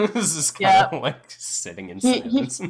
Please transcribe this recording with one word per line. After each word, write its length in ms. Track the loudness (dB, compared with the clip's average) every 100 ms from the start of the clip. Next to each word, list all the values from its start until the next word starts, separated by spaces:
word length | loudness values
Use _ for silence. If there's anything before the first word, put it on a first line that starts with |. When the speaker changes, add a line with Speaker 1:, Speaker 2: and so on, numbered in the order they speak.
| 0
Speaker 1:
This 220 | 0 -2 -2
is 160 | -4
kinda 380 | 0 4 6 6
Speaker 2:
Yeah. 80 | 0
Speaker 1:
like 240 | -4 -6 -12
sitting 640 | -16 -10 -8 -8 -10 -12
in 100 | -2
Speaker 2:
He, 200 | 0 0
he, 280 | 0 -2 -2
Speaker 1:
silence. 120 | -6 -6